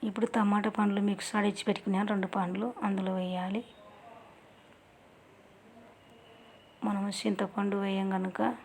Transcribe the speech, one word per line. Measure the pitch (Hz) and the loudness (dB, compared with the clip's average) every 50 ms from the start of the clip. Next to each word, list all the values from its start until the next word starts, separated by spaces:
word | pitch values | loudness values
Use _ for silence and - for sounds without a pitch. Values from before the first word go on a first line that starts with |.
| - 220 | -4 -4
ఇప్పుడు | 190 - 220 233 - | 0 0 0 2 2
టమాటా | 226 208 202 202 208 202 214 202 | 2 4 4 4 4 2 2 2
పండ్లు | - 214 208 202 202 202 202 | 4 4 4 4 4 2 2
మిక్స్ | 98 190 - - - | 2 0 -4 -2 0
ఆడిచ్చి | 214 202 208 202 - - | 2 2 2 0 0 0
పెట్టుకున్నాను, | - 202 - - - 196 190 208 208 214 | 0 0 0 0 0 0 0 2 2 0
రెండు | 196 190 185 - | 0 0 -2 -2
పండ్లు | 202 190 175 180 190 214 240 247 - - | -2 -2 -2 -2 -2 -4 -4 -4 -2 -2
అందులో | 208 196 190 190 190 190 | 0 0 0 0 0 0
వేయాలి. | 185 185 180 185 180 180 185 196 220 247 - - - - - - - - - - - - - - - - - - - - - - - - - - - - - - - - - - - - - - - - 226 233 233 233 233 - - - - - - - - - - - - - - - - - - - | 0 -2 -2 -2 -2 -2 -2 -2 -4 -4 -6 -16 -20 -20 -20 -20 -20 -20 -20 -20 -20 -20 -20 -20 -20 -20 -20 -20 -20 -20 -20 -20 -20 -20 -20 -20 -20 -20 -20 -20 -20 -20 -20 -20 -20 -20 -20 -20 -20 -20 -20 -20 -20 -20 -20 -20 -20 -20 -20 -20 -20 -20 -20 -20 -20 -20 -20 -20 -20 -20 -20 -18 -6 -4
మనం | 214 208 196 196 202 190 - | -2 -2 0 -2 -2 -4 -2
చింతపండు | - 214 208 185 208 190 - - 202 202 196 202 196 | -2 -2 0 0 -2 -4 -2 -2 -2 0 0 0 0
వేయం | 196 196 196 196 196 | 0 0 0 0 0
కనుక | 190 190 185 190 185 - - 247 240 233 - | 0 0 0 -2 -2 0 0 0 0 -2 -10